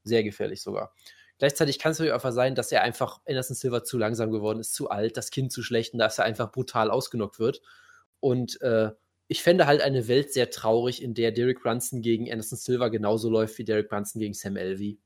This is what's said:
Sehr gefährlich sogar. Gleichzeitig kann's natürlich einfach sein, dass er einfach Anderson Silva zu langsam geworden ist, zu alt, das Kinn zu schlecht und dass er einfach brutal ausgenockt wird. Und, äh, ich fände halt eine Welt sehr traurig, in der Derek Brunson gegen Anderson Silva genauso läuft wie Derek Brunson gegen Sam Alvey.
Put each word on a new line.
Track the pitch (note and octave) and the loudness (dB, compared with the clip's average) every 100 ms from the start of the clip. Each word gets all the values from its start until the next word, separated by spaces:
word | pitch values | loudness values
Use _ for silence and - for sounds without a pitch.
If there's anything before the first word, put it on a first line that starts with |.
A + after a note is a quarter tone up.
Sehr | - A2+ | 0 2
gefährlich | G#2+ - G2+ G2+ | 2 -4 -6 -6
sogar. | - G2+ G2+ _ - - _ _ | -8 -8 -8 _ -20 -20 _ _
Gleichzeitig | C#3 - D3+ C3+ | 0 2 0 0
kann's | D#3+ D#3 | -2 0
natürlich | D#3+ | 0
einfach | A#2+ C3 | 0 0
sein, | A#2 C3 | 2 2
dass | B2 A#2 | 0 2
er | A#2+ | 2
einfach | G#2+ A2+ B2 - - | 2 0 -4 -4 -6
Anderson | C3 B2 B2 | -4 -4 -4
Silva | C3 A#2+ | -2 -2
zu | A#2 B2+ | -2 0
langsam | G#2+ A2+ A2+ | 0 0 0
geworden | A2 G#2 A2 | 0 -2 -2
ist, | A2 | -6
zu | - - | -6 -4
alt, | G2+ A2+ B2 | -2 -2 -2
das | - | -6
Kinn | - C3 | -4 -4
zu | - | -6
schlecht | A2+ A#2 A2+ | -2 -2 -2
und | A#2+ | 0
dass | A2 - | 0 2
er | |
einfach | A2+ A2 A2 | 0 0 -4
brutal | - - A#2+ A2 | -4 -2 0 2
ausgenockt | G#2+ - A#2+ G2+ - | 0 -2 -4 -6 0
wird. | A2+ C#3+ - - - _ _ _ | -2 -2 -10 -20 -20 _ _ _
Und, | C#3 B2+ A#2+ - | 0 0 -2 -4
äh, | B2+ A2+ G#2+ A2 _ _ - | 0 2 2 -2 _ _ -8
ich | - | 0
fände | - F3 C#3+ | 4 6 6
halt | D3 | 6
eine | C#3 C3+ A2+ | 4 0 2
Welt | B2+ C#3+ | 2 2
sehr | C3 A#2+ | 0 0
traurig, | - A2+ A2+ B2 A#2+ | 0 2 2 2 -2
in | B2+ | -6
der | A2 A#2 | 0 0
Derek | A2 B2 B2 | 2 0 0
Brunson | A#2+ A#2+ - B2+ | -2 -2 -4 -2
gegen | A2+ A2+ A#2 | 0 0 0
Anderson | A2+ G#2+ A#2+ | -6 -8 -8
Silva | - B2 A#2+ | -2 0 0
genauso | A2 G#2 A2 A2+ | 0 2 2 2
läuft | A2 A2 - | 2 2 -4
wie | |
Derek | A2 G#2+ G#2 | -2 0 0
Brunson | G#2 G2+ A2 | -4 -6 -6
gegen | G#2+ | -6
Sam | G#2 G2 G2 | -6 -6 -4
Alvey. | F2+ F#2+ G#2 G#2 | -4 -4 -6 -10